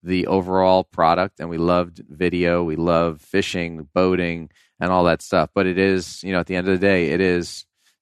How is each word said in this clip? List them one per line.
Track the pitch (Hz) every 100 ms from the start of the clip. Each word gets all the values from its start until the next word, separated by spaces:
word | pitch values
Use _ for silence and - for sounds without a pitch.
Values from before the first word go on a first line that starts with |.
the | 85 92 -
overall | 95 90 92 92 92
product | 90 - 82 85 95 -
and | 85
we | 82
loved | 85 90 87 82 -
video, | 76 87 87 87 87
we | 85 78
love | 85 82 85 76
fishing, | _ 95 - 95 85 82 71
boating, | 90 92 90 87 85 78 _ _ _
and | 87
all | 92 87
that | 82
stuff. | - 92 78 -
But | 92
it | 90
is, | 98 92 85 -
you | 92
know, | 92
at | 85
the | 92
end | 90
of | 92
the | 98
day, | 92 82
it | 85
is | 95 90 82 - - _ _ _